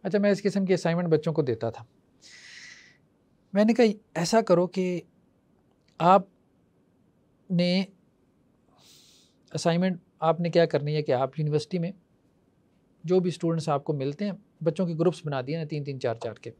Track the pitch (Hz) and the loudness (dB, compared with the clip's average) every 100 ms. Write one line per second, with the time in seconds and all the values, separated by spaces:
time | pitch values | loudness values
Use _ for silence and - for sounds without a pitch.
0 | 196 202 202 196 202 196 190 180 170 165 | -2 0 2 2 0 -2 0 2 2 -2
1 | 175 156 160 156 131 113 113 - - _ | 2 0 2 -2 -2 -2 -4 -8 -20 _
2 | _ _ - - - - - - - _ | _ _ -20 -20 -20 -20 -20 -20 -20 _
3 | _ _ _ _ _ 190 220 233 226 - | _ _ _ _ _ 2 2 6 4 2
4 | _ - 165 226 220 175 180 190 185 175 | _ -6 2 2 4 2 2 -2 -4 -4
5 | - _ _ _ _ _ _ _ _ _ | -10 _ _ _ _ _ _ _ _ _
6 | 165 190 185 _ _ _ _ _ _ _ | 4 4 4 _ _ _ _ _ _ _
7 | _ _ _ _ _ 175 175 185 190 _ | _ _ _ _ _ 0 2 0 -2 _
8 | _ _ _ _ _ _ _ _ _ - | _ _ _ _ _ _ _ _ _ -20
9 | _ _ _ _ _ 156 170 170 185 175 | _ _ _ _ _ -4 0 2 0 -2
10 | _ _ 160 165 170 170 165 147 147 151 | _ _ 0 0 2 2 4 2 -2 -4
11 | 147 127 135 147 151 151 151 180 170 - | 0 0 -2 -2 -2 -2 -2 -6 -6 -10
12 | _ _ _ _ _ _ _ _ _ _ | _ _ _ _ _ _ _ _ _ _
13 | 160 185 180 156 170 165 156 143 143 147 | 0 0 0 -2 -2 -2 -2 -4 -2 -4
14 | 135 147 208 185 _ _ 160 165 180 156 | -4 -4 -8 -8 _ _ -4 -2 -4 0
15 | 170 160 151 139 127 165 151 151 139 135 | -2 -2 -8 -6 -6 -8 -6 -8 -8 -6
16 | 127 117 117 107 120 - | -4 -4 -8 -12 -18 -20